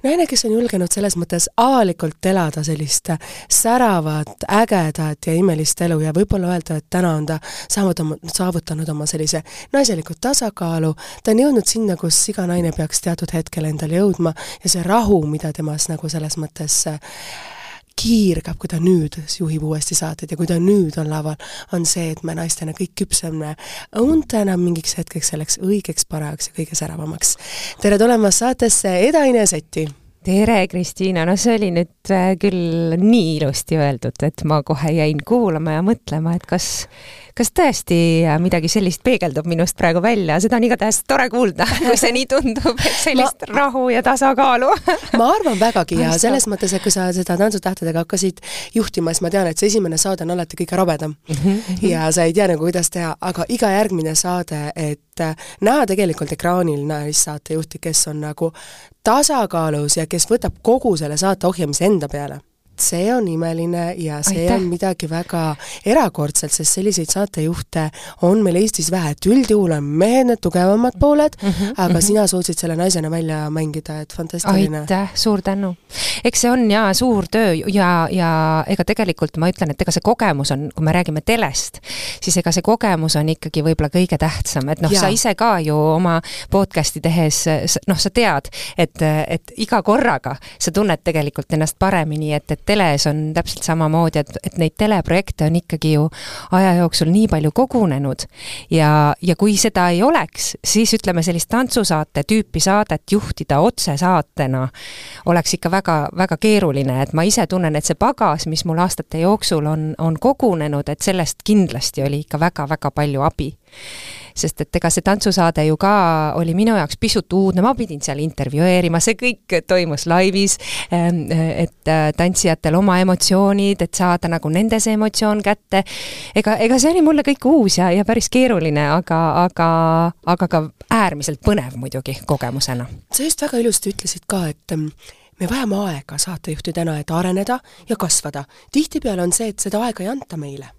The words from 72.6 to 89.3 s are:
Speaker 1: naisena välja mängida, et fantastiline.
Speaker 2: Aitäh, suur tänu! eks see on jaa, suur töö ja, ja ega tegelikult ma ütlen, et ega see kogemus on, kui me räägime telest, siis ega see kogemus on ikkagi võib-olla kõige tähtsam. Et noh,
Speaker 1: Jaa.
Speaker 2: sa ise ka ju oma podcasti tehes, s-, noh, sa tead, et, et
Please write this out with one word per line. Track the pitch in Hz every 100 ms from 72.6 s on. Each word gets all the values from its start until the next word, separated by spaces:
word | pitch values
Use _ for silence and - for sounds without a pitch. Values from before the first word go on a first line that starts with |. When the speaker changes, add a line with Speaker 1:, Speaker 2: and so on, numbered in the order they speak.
| 170 165
Speaker 1:
naisena | 185 180 156
välja | 165 160 156 151
mängida, | 156 156 151 151 156
et | 151
fantastiline. | - 160 170 208 196 196 151
Speaker 2:
Aitäh, | 151 190 196
suur | - 226 208
tänu! | 196 196 196 180 _ - - - 247
eks | -
see | 240
on | 254 226
jaa, | 208 214
suur | 190 254 214 175
töö | 220 214
ja, | 160 202 202 180 175 165
ja | 185 165 160 156 156 -
ega | 202 175
tegelikult | 214 196 - 156 -
ma | 170
ütlen, | - 160
et | 143
ega | -
see | 165
kogemus | 202 240 214 143 139
on, | 135 147 -
kui |
me | 156
räägime | 175 170 156
telest, | - 226 180 131 - - - - - -
siis | - 175
ega | 170
see | 170 190
kogemus | 226 214 170 160 156
on | 151
ikkagi | 160 156 160
võib-olla | 156 160 151
kõige | 175 180 160
tähtsam. | 160 - - 151 135
Et | 156
noh, | 160
Speaker 1:
Jaa. | 196
Speaker 2:
sa | 160
ise | 214 240 190
ka | 226 190
ju | 156 151
oma | 156 160 180 165 - - -
podcasti | 196 190 - 151 156
tehes, | 165 170 156 - 170 156 -
s-, | - -
noh, | 175
sa | 202
tead, | 240 220 143 - - - -
et, | 170 - 156 151
et | 151